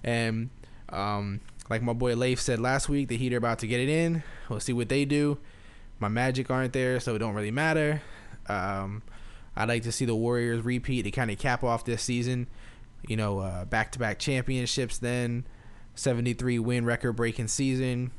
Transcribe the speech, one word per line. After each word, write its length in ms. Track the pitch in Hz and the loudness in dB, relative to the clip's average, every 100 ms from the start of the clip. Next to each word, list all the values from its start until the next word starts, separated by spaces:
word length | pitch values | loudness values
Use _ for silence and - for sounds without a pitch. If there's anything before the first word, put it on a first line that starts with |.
And, 460 | 113 117 113 113 117 - - - - | 0 0 2 0 -2 -8 -16 -14 -8
um, 520 | - 101 104 101 98 - - - | -4 -2 -2 -2 -4 -6 -14 -4
like 120 | 113 | -2
my 120 | 120 | 0
boy 220 | 117 123 117 | 2 2 4
Leif 240 | 127 123 | 2 2
said 200 | - 117 | 2 2
last 280 | 120 135 135 | 4 2 2
week, 220 | 143 131 | 0 2
the 80 | 117 | 0
Heat 160 | 127 | 2
are 40 | 120 | 2
about 220 | 117 113 | 2 0
to 80 | 113 | 0
get 120 | 120 | 0
it 100 | 135 | 2
in. 340 | 156 165 165 - - - | 2 2 0 -4 -12 -6
We'll 100 | 107 | -4
see 140 | - | -2
what 140 | 120 113 | -2 2
they 160 | 135 | 2
do. 360 | 143 147 147 143 - - - - - - | 4 4 4 2 -4 -18 -20 -18 -18 -4
My 80 | 104 | 0
Magic 420 | 110 131 127 123 | 2 2 2 0
aren't 240 | 127 131 | 0 2
there, 260 | 131 127 127 | 2 2 2
so 160 | 120 110 | 0 0
it 40 | |
don't 140 | 113 | 0
really 180 | 104 107 | -2 -2
matter. 500 | 120 160 156 151 151 - - - - - | 2 2 4 4 0 -4 -14 -14 -12 -2
Um, 540 | 101 92 98 98 104 - - - - - - | -2 0 -2 -2 -6 -8 -12 -14 -14 -10 -2
I'd 140 | 110 | 0
like 140 | 117 | 0
to 80 | 117 | 0
see 140 | - 123 | 0 2
the 100 | 110 | 2
Warriors 480 | 117 120 120 117 | 2 2 2 0
repeat 400 | 113 123 117 127 | 0 0 0 0
to 80 | 104 | 0
kinda 240 | 98 120 101 | 0 0 0
cap 280 | 143 123 | 0 2
off 220 | 123 117 - | 2 0 0
this 180 | 113 | -2
season. 440 | - 120 120 127 123 - - - - - - | 0 0 2 0 -2 -8 -14 -16 -18 -14 -4
You 100 | 110 | 0
know, 220 | 107 98 | 2 0
uh, 260 | 95 90 92 | -2 -4 -2
back-to-back 540 | 113 110 127 117 104 | 0 0 0 -2 0
championships 800 | - 135 123 131 120 - 123 - | 0 0 2 0 0 0 0 0
then. 460 | 120 123 120 120 117 - - - - - | 0 0 0 -2 -4 -10 -16 -16 -16 -2
Seventy-three 640 | - 120 123 117 127 120 | 0 2 2 2 2 2
win 260 | 113 123 117 | 2 2 2
record 280 | 117 123 | 2 0
breaking 340 | 117 117 113 110 | 2 0 0 -2
season. 640 | - 135 131 131 123 123 | 2 2 2 2 0 -2